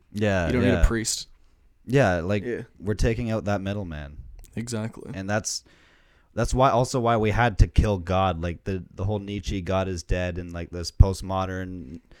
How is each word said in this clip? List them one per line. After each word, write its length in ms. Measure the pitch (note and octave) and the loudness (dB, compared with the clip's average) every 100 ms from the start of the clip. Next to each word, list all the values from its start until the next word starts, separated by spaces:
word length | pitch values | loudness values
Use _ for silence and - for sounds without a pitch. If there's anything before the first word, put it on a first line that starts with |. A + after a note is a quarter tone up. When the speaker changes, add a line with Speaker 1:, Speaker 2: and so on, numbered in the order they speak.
| _ | _
Speaker 1:
Yeah, 340 | G2+ G#2+ F#2+ E2 | -2 0 2 2
Speaker 2:
You 60 | |
don't 80 | - | 2
need 60 | F#2+ | 4
a 20 | |
Speaker 1:
yeah. 120 | F2 D#2+ | 4 4
Speaker 2:
priest. 420 | A2+ A2+ - - - _ _ _ _ - | 2 -2 -6 -10 -20 _ _ _ _ 0
Speaker 1:
Yeah, 340 | C#3 A2 F2 | 4 4 4
like, 240 | E2+ G#2 | 0 -2
Speaker 2:
Yeah. 180 | B2 G2 - - | -2 -6 -8 -10
Speaker 1:
we're 140 | F#2 | -4
taking 360 | G#2+ B2 A2+ A#2 | 0 2 0 -2
out 140 | A2 | -2
that 160 | G2 G2+ | 0 -2
middleman. 560 | G2 G2+ F#2 D2+ D2 D2 - - - - | -2 -6 -6 -10 -12 -14 -18 -18 -14 -10
Speaker 2:
Exactly. 540 | A#2 A2+ A2 - - | -6 -6 -6 -10 -12
Speaker 1:
And 140 | G2 F#2+ | -8 -2
that's, 340 | G#2+ F#2 - - _ _ _ _ _ _ | -2 -2 -8 -10 _ _ _ _ _ _
that's 200 | - A2+ | -2 0
why, 160 | B2+ C3 | 4 4
also 280 | A#2 B2+ C3 | 4 2 0
why 180 | A#2 A#2 | 2 2
we 120 | G#2+ | 2
had 280 | G2+ A#2+ G2 | 4 4 6
to 80 | G2 | 6
kill 300 | - G#2+ G2 | 6 2 2
God, 440 | E2+ F#2 F#2+ E2 | 0 2 2 0
like, 220 | F2 E2 | -4 -6
the, 180 | - F#2+ F2 | -6 -6 -8
the 100 | - | -8
whole 140 | F#2+ G#2 | -4 -4
Nietzsche 420 | G2 G2+ - G2+ | -4 -8 -4 -4
God 260 | F2 F#2+ F#2+ | -2 0 0
is 160 | F2+ | -4
dead 360 | - F2+ F2+ F2+ | -2 -2 -2 -6
and, 140 | F2 | -8
like, 180 | E2+ E2+ | -10 -10
this 200 | F2 E2+ | -8 -2
postmodern 1120 | - G2 F#2+ F#2 F#2+ F#2+ F#2 F#2 F#2 C2 E2 _ - | 2 2 2 -4 -4 -4 -6 -8 -10 -12 -16 _ -20